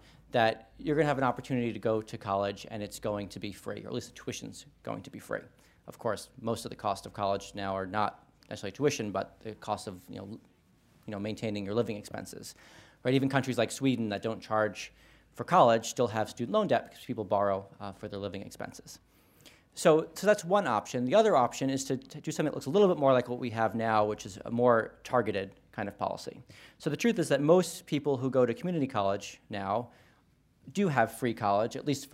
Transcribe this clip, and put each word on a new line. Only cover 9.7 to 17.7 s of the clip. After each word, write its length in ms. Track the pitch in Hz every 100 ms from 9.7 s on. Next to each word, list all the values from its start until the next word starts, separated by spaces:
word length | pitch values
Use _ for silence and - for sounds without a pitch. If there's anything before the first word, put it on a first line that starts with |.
| 104 -
of, 140 | 90 -
you 80 | 101
know, 100 | 101
l-, 80 | 113 - _ _ _ _ _ -
you 60 |
know, 80 | 101
maintaining 440 | 104 104 113 104
your 120 | 98 107
living 220 | 113 104
expenses. 580 | - 107 95 - - - - - - _
Right? 100 | 127
Even 140 | 135 135
countries 300 | 135 135 120
like 120 | 113
Sweden 380 | - 135 120 110
that 120 | 98
don't 180 | 113 104
charge 540 | - 110 107 95 - - - _ _
for 100 | -
college 460 | 120 175 127 113 113
still 180 | - 117
have 220 | 110 107
student 240 | - 120
loan 140 | 214 202
debt 220 | 117 -
because 140 | -
people 220 | - 117 95
borrow, 400 | 101 101 98 101